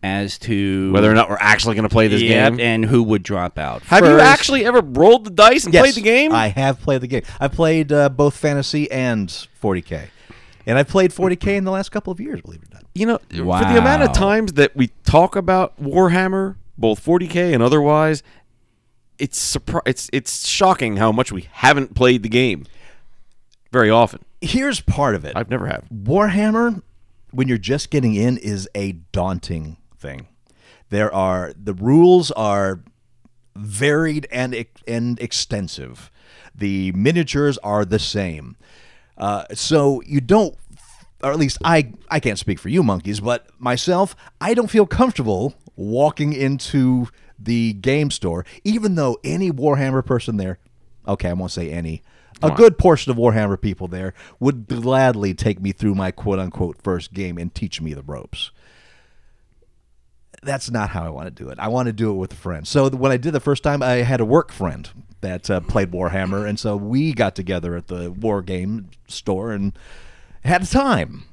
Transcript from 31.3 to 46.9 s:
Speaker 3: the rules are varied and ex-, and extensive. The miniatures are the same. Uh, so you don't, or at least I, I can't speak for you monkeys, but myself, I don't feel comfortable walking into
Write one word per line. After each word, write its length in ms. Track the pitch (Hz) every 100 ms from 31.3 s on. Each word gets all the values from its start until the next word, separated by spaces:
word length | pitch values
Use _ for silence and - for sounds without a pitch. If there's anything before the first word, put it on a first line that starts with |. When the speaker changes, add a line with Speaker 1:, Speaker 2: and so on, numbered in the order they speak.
| 92 87 69
Speaker 3:
the 120 | 101
rules 560 | 92 107 147 180 180 151
are 480 | - 110 101 98 92 - _ _ _ _ _ _
varied 720 | - 107 101 139 147 160 151 143
and 240 | 120 127
ex-, 280 | 120 117 _ -
and 320 | 117 120 120
extensive. 880 | 117 - - 104 92 - 65 60 - _ _ - -
The 380 | - 101 98 95
miniatures 680 | 92 113 170 151 143 147 131
are 260 | 101 104
the 140 | 101 104
same. 580 | - 104 92 78 64 60 _ _ - _ _ _
Uh, 280 | 101 101 -
so 500 | - - 156 143 131 -
you 140 | 143
don't, 360 | 123 202 190 - - - - - - _
or 80 | 135
at 80 | 151
least 200 | 143 -
I, 300 | - 165 135 - -
I 100 | 156
can't 180 | 127 101
speak 200 | - 90
for 120 | 87
you 120 | 151
monkeys, 380 | 139 92 87 101
but 260 | 101 120 _ _
myself, 580 | 123 123 - 180 190 - - _
I 140 | 175
don't 160 | 233 220
feel 160 | 226 202
comfortable 680 | - 254 - 117 95 127 - - -
walking 560 | 101 117 147 - 147
into 760 | 147 135 139 - 143 127